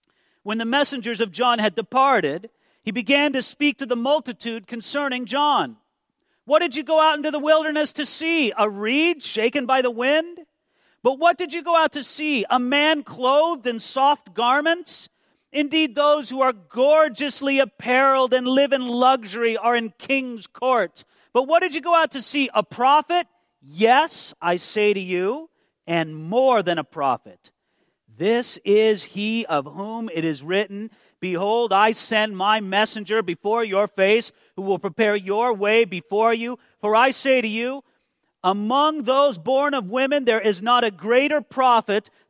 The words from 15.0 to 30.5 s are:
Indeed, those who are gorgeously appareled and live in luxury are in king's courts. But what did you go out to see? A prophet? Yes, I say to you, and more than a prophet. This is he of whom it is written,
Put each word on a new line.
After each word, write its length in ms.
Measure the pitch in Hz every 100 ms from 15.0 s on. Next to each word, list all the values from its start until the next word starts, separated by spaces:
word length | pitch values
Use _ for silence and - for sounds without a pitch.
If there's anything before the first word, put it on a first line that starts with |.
| - _ _ _ _
Indeed, 440 | 285 294 320 302 226
those 340 | 294 294 240
who 120 | 262
are 120 | 262
gorgeously 1040 | 214 170 220 269 311 302 214 285 - 277 269
appareled 760 | 262 - 240 254 277 269 254
and 140 | 254 247
live 260 | 262 277
in 140 | 269 247
luxury 720 | 240 254 262 208 208 233 220
are 180 | 226 240
in 180 | 226 -
king's 480 | - 269 254 226 -
courts. 580 | - 254 240 175 - - _ _
But 100 | 240
what 180 | 269 330
did 120 | 359
you 80 | 302
go 140 | 302 330
out 160 | 320
to 100 | 277
see? 280 | - 285 262
A 100 | 220
prophet? 640 | - - 254 294 294 349 - _ _ _
Yes, 680 | 135 156 220 254 320 - - -
I 140 | 170 180
say 360 | - 214 208
to 80 | 196
you, 520 | 185 180 190 285 320 _ _ _ -
and 300 | 170 160 156
more 480 | 160 233 262 233
than 160 | 175 165
a 40 |
prophet. 680 | 143 160 139 120 110 90 - _ _ _ _ _ _
This 500 | 110 190 233 247 - 190
is 380 | 208 220 208
he 420 | - 196 214 226 220
of 200 | 151 139
whom 440 | 147 202 226 226
it 120 | 165 160
is 160 | 143
written, 480 | 147